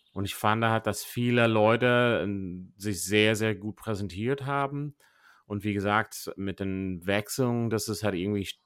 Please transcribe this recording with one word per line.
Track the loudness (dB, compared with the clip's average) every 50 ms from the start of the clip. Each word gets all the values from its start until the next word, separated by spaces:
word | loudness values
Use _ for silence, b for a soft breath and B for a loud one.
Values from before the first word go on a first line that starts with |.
| _ _
und | _ -6 -6
ich | -6 -6
fand | 0 0 2 2 2 2
halt, | 2 2 2 0
dass | -2 -4 -4 -8
viele | -8 -4 -2 0 2 4 4 4
Leute, | 4 6 6 6 6 6 4 4 4 4 4 4 4 2 2 0
ähm, | -2 -4 -4 -6 -8 -10 -12 -14 -18 _
sich | -8 -6 -6 -4 -4 -2
sehr, | 2 4 6 6 6 4
sehr | 2 0 -2 -2
gut | -2 -6 -10 -10
präsentiert | -8 -6 -6 -4 -4 -4 -6 -6 -6 -4 -4 -4 -4 -4
haben. | -4 -2 -2 -2 -2 -4 -6 -6 -8 -10 b b b b b b b b b b
Und | -8 -6 -4 -2
wie | -2 -2
gesagt, | 0 2 2 2 2 2 -2 -8 -12 -12 -10 -8
mit | -6 -6 -6 -4 -4
den | -4 -4 -4 -4 -4 -4 -6 -6 -2
Wechseln, | 0 0 0 0 -2 -2 -2 0 0 0 0 0 0
dass | -2 -2 -2
es | -4 -4 -2 -2
halt | -2 -2
irgendwie | 0 -2 0 0 -2 -2 -4 -10 -14 _